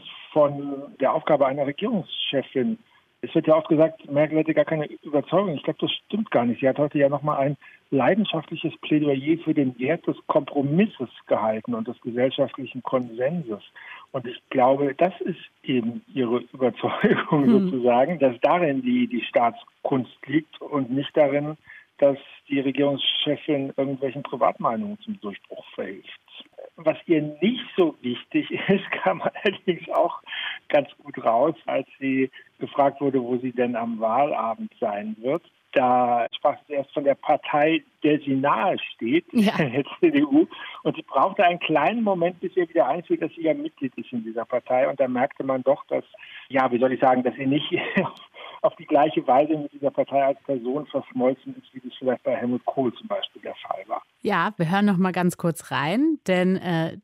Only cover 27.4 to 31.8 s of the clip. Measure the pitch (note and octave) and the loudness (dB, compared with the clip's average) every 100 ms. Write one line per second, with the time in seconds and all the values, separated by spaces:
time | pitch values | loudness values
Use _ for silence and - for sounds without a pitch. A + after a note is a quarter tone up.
27.4 | G3+ B3 - - E3 - B2 A#2+ - D3+ | 0 0 -4 0 0 0 -8 -8 -4 -4
28.4 | - - - G3 - - F#3 F3 - - | -2 -4 2 0 0 -2 -2 -2 -4 -2
29.4 | G#3 - - E3 - D3+ E3+ - - - | -4 -2 -4 -4 -2 0 0 -4 -12 -10
30.4 | - - - D3 - - - - B2 A#2 | -10 -12 0 0 0 -10 -14 -4 0 2
31.4 | D3+ D#3 - C3 | 2 0 -4 -4